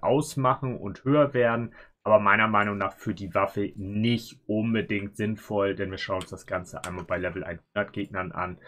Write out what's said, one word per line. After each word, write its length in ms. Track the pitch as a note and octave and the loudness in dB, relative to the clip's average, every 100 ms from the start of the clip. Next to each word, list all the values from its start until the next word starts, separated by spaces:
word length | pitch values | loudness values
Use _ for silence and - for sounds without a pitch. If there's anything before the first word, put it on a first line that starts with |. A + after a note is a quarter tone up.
ausmachen 760 | G2+ C#3 D3 - B2+ C3 C3+ A#2 | 2 2 0 0 0 0 -2 -6
und 280 | G2+ - | -8 -4
höher 320 | C3+ D3 C#3+ B2+ | 2 4 4 4
werden. 400 | A#2 A#2 A2+ - - _ | 4 2 -2 -10 -20 _
Aber 160 | G#2 G#2+ | 4 4
meiner 280 | G2+ G#2+ A2 | 6 6 6
Meinung 320 | G#2+ G2+ G2+ | 4 2 0
nach 140 | G2 | -2
für 200 | - G#2+ | -4 -6
die 220 | F#2 F#2+ G2 | -6 -2 0
Waffe 380 | G2 - G2+ - | 0 0 -4 -6
nicht 640 | G2 G#2 A#2 A#2 - - - | -6 0 0 0 -4 -12 -4
unbedingt 680 | G#2+ A2+ A2+ F#2 G#2 G2+ - | 0 2 0 0 -2 -4 -4
sinnvoll, 600 | G#2+ G#2 - G#2 G2 F#2+ | -2 -4 -2 0 2 0
denn 160 | F#2+ | -4
wir 80 | F#2+ | -6
schauen 220 | - F#2+ | -4 -4
uns 100 | F#2 | -6
das 160 | F2+ - | -12 -6
Ganze 360 | F#2 F2 - | -6 -6 -10
einmal 220 | F2+ F2+ E2 | -10 -8 -4
bei 140 | F2+ | -2
Level 240 | F2+ F2 | -2 -4
einhundert 500 | D#2 E2+ _ G#2 G2+ | -8 -10 _ -4 -4
Gegnern 380 | G#2 - F#2+ F2+ | -4 -6 -4 -6
an. 280 | E2 F2+ F2+ | -4 -6 -8